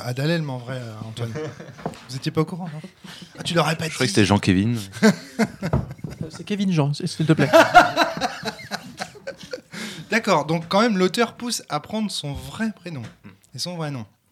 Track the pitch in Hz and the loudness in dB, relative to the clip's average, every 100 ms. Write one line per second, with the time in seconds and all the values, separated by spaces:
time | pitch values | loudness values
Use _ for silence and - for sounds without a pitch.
0 | 117 127 147 170 147 127 120 131 120 107 | -4 -2 0 0 -2 -6 -8 -10 -10 -10
1 | 110 110 117 113 151 - 165 - - - | -10 -6 -4 -4 -8 -10 -16 -10 -10 -10
2 | - 127 156 160 156 175 180 151 - _ | -12 -6 -2 0 0 -2 -10 -10 -14 _
3 | - - - - - 170 151 160 160 - | -20 -18 -18 -12 -2 2 2 2 -4 0
4 | 127 113 95 101 - 92 107 120 98 - | 2 4 6 6 4 4 4 0 -6 2
5 | 214 - - - 220 - 190 - - - | 4 4 -2 -2 -2 -2 -2 -2 -2 -10
6 | - - 160 - 170 208 196 170 143 147 | -12 -10 -10 -10 -6 -2 2 2 2 0
7 | 165 - 156 156 139 330 320 349 - - | -4 -2 2 4 6 8 8 8 6 4
8 | 330 - 262 - 220 - - 202 - - | 0 0 -6 -6 -8 -10 -10 -12 -12 -12
9 | 185 214 - - - - - - - - | -12 -12 -14 -14 -12 -14 -12 -12 -12 -12
10 | - 214 220 170 147 170 165 196 240 190 | -2 -2 2 2 2 -2 2 4 4 4
11 | 185 185 226 - 240 220 - 147 - 214 | 2 2 -2 -2 -8 -6 -4 -6 -4 -4
12 | 214 - 147 139 131 - 226 - 175 147 | -4 -4 -6 -8 -10 -4 -4 -4 -10 -10
13 | 113 - 104 98 _ 127 170 175 151 139 | -10 -14 -20 -20 _ -10 -8 -6 -6 -6
14 | 107 _ _ | -10 _ _